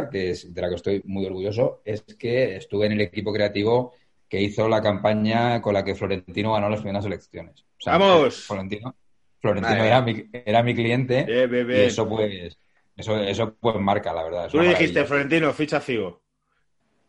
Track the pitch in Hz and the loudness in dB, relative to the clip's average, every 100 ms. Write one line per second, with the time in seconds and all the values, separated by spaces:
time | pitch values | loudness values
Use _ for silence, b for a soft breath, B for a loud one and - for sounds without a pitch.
0 | 139 98 92 87 92 87 90 90 101 101 | -6 -4 -4 -4 -8 -6 -4 -4 -2 -4
1 | - 98 95 92 98 104 131 - 107 101 | -4 -6 -6 -4 -4 0 -2 -2 -8 -10
2 | - - 117 123 120 95 - 101 107 107 | -10 -10 -4 0 0 -4 -6 -2 0 0
3 | 104 104 101 104 104 101 104 123 123 b | -2 -4 -4 0 -2 0 2 2 0 b
4 | b _ _ 98 101 104 110 110 107 95 | b _ _ -2 -2 0 2 2 2 2
5 | 107 107 107 117 120 117 104 101 95 92 | 2 2 2 2 2 0 0 0 0 -2
6 | 95 92 - 92 107 110 101 107 104 98 | -4 -4 -6 -4 0 0 0 -2 -4 -4
7 | 98 85 - 87 85 _ _ - - 165 | -4 -8 -10 -16 -16 _ _ -10 0 4
8 | 196 175 131 - - 101 95 101 123 - | 6 6 4 0 -8 -6 -6 -8 -10 -16
9 | _ _ _ _ 110 101 113 107 110 127 | _ _ _ _ -2 0 0 2 4 4
10 | 117 107 - 123 110 113 120 120 113 123 | 4 -4 -8 -10 0 2 2 2 0 0
11 | 123 127 147 120 127 123 120 127 123 110 | 2 0 2 2 2 0 0 4 4 2
12 | 107 110 107 95 87 - _ _ _ - | -2 0 -2 -4 -14 -16 _ _ _ -12
13 | - 107 98 101 110 - 117 107 98 101 | -4 -2 0 -2 -2 -2 -2 0 2 0
14 | 85 82 80 87 85 151 175 170 160 156 | 0 -6 -4 -6 -2 2 4 4 2 0
15 | 139 139 135 160 151 127 147 147 - 117 | 0 0 0 0 0 -2 -2 -4 -2 -4
16 | 92 - _ _ _ _ _ _ _ _ | -4 -10 _ _ _ _ _ _ _ _